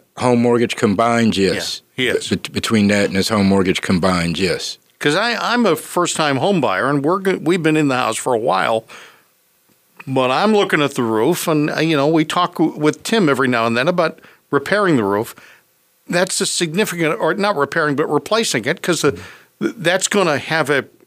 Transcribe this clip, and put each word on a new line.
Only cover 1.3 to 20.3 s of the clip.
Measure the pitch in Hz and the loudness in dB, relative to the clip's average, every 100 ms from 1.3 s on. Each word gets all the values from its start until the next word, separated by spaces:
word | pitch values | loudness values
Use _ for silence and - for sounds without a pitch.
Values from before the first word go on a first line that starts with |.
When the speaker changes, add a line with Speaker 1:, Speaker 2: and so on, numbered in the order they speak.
| 95 | 2
Speaker 1:
yes. | 95 85 87 - - - | 0 0 -4 -8 -12 -4
Speaker 2:
Yeah, | 123 | -2
he | - | -2
is. | - | -2
Speaker 1:
Be-, | 98 - | -4 -4
between | 101 - 113 101 | -6 0 2 4
that | 104 101 | 2 2
and | 95 | 0
his | 92 | 0
home | 110 98 | 2 4
mortgage | 98 92 90 | 4 2 0
combined, | - 92 92 90 85 80 | 0 0 2 0 -2 -2
yes. | 92 - - - _ _ | -2 -2 -6 -12 _ _
Speaker 2:
'Cause | 147 160 | -2 0
I, | 233 226 180 | -2 -4 -2
I'm | 240 220 | 0 2
a | 151 | 0
first-time | - - 170 - 151 135 | -2 -2 -2 0 0 2
home | 170 190 | 2 0
buyer, | 120 92 123 | 0 0 0
and | 143 | 0
we're | 139 190 | 0 0
go-, | 190 180 | -2 -2
we've | 151 185 | 0 0
been | 156 156 | 2 2
in | 143 | 2
the | 127 | 0
house | 113 113 | -2 -2
for | 131 117 | -2 0
a | |
while. | 113 185 120 113 - - - - _ _ _ _ _ _ _ _ - | 0 0 0 -2 -4 -20 -20 -20 _ _ _ _ _ _ _ _ -4
But | 131 127 | 0 0
I'm | 139 208 | 2 2
looking | 208 190 165 | 2 2 0
at | 143 - | 0 0
the | |
roof, | 117 110 127 175 - | 0 2 2 0 0
and, | 156 151 | 0 0
uh, | 151 | -2
you | 160 151 | 0 0
know, | 143 | 2
we | 160 151 | 2 0
talk | - 175 - | 0 -2 0
w-, | 160 - | -2 0
with | 151 - | -2 -2
Tim | - 170 165 | -2 2 2
every | 135 131 | 2 0
now | 123 117 | 0 0
and | 117 | 0
then | 147 | 0
about | 180 156 - - _ _ | 0 -2 -4 -20 _ _
repairing | 165 139 202 196 139 | -4 0 0 2 2
the | |
roof. | 101 101 117 - - - _ _ _ _ - | 2 -2 -4 -12 -20 -20 _ _ _ _ -4
That's | 175 185 - | -2 0 -2
a | 190 | -4
significant, | - 175 165 214 175 156 190 | -2 -2 -2 -4 -2 -2 0
or | 160 156 | -2 0
not | 202 143 | -2 0
repairing, | 139 165 151 135 | -2 0 0 0
but | 160 | 0
replacing | 147 - 220 220 131 113 | 0 0 -2 0 -2 -2
it, | 139 | -4
'cause | - 165 | -2 0
the, | 147 92 - - _ _ | 0 -2 -14 -20 _ _
th-, | - - | -6 -2
that's | 165 185 - | -2 -2 0
gonna | 202 175 | 0 0